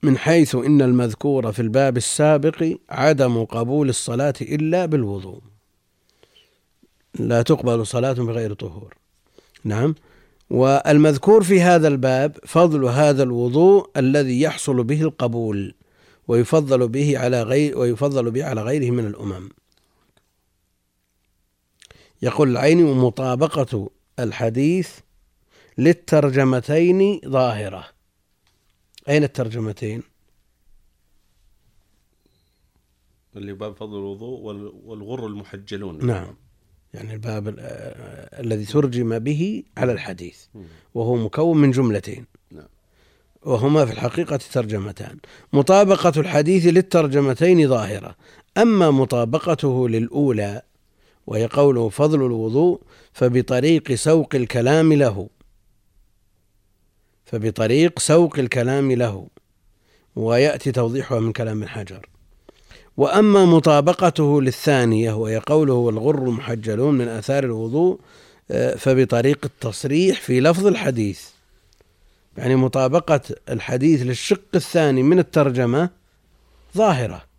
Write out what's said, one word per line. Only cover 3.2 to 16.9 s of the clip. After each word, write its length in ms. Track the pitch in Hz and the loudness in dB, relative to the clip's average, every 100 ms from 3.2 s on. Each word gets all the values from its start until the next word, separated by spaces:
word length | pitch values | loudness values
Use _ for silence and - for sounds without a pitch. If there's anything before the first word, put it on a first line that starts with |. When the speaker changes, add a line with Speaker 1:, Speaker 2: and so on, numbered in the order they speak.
| 131 117 | 2 0
Speaker 1:
قبول 440 | 113 117 117 143 143 | -2 -4 -2 0 0
الصلاة 460 | 120 - 120 143 131 | -2 -6 -4 -4 -4
إلا 460 | - 151 156 175 180 | -6 -4 -2 -2 0
بالوضوء، 540 | 156 110 101 95 92 - _ _ _ _ _ _ _ _ _ _ _ _ _ _ _ _ | -2 -2 -6 -12 -18 -20 _ _ _ _ _ _ _ _ _ _ _ _ _ _ _ _
لا 280 | - 117 117 | -8 -2 0
تقبل 440 | 117 156 123 117 110 | 2 0 0 -4 -4
صلاة 260 | 127 127 | -4 -4
بغير 420 | 127 120 117 113 | -4 -6 -6 -8
طهور". 400 | 104 101 87 - _ _ _ _ _ _ _ | -10 -12 -16 -20 _ _ _ _ _ _ _
نعم. 300 | 110 107 135 156 _ _ _ _ _ | -8 -2 -2 -4 _ _ _ _ _
والمذكور 920 | 123 131 139 - 147 151 143 185 220 | 0 2 2 4 4 6 4 6 6
في 180 | 180 196 | 6 4
هذا 260 | 175 175 156 | 6 6 4
الباب 480 | 139 131 127 143 147 - | 2 0 0 -2 -4 -4
فضل 380 | 160 175 151 | 2 4 4
هذا 380 | 131 123 151 139 | 0 4 4 4
الوضوء 680 | 131 120 120 131 180 202 - - | 0 0 0 4 6 6 4 -2
الذي 440 | 131 143 139 123 | 2 2 0 0
يحصل 440 | 113 - - 127 | -2 -2 -2 -2
به 180 | 117 151 | 0 0
القبول، 720 | 156 147 123 117 113 104 95 - _ _ _ _ - | -2 -2 -4 -2 -4 -4 -6 -12 _ _ _ _ -2
ويفضل 600 | 120 117 160 143 131 | 0 2 0 2 0
به 300 | 123 | 0